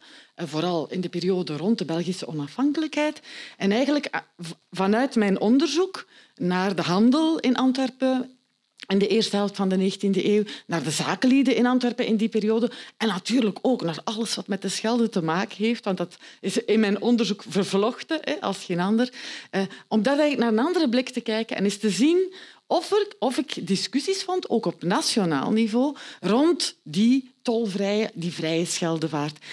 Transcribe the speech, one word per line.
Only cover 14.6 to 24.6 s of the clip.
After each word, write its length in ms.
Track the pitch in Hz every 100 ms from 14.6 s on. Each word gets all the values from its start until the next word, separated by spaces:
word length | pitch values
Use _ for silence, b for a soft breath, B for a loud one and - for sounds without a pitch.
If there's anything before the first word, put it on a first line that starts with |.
de 80 | 196
Schelde 400 | - 220 240 226
te 120 | 196
maken 360 | 160 170 208 -
heeft, 280 | 220 233 -
want 120 | 185
dat 200 | 175 - B B
is 160 | 196 233
in 220 | - 214
mijn 220 | 208 202
onderzoek 420 | 226 240 196 208 -
vervlochten, 680 | 175 196 196 214 254 - 311
hè, 200 | - 320
als 220 | - 190
geen 160 | - 175
ander. 340 | 185 226 247 - B B B
Eh, 120 | 190 185 B B
om 160 | 220
daar 160 | 214 285
eigenlijk 320 | 302 254 233
naar 80 | 220
een 80 | 294
andere 220 | 359 302
blik 200 | 240 254
te 120 | -
kijken 360 | 226 220 226 -
en 60 |
eens 140 | 196 202
te 120 | 220
zien 440 | 175 294 349 370 B B B -
of 240 | 320 -
er, 160 | 415 415 -
of 180 | 247 254
ik 300 | - - 175
discussies 560 | 190 - 269 330 381
vond, 260 | - 370 -
ook 160 | 226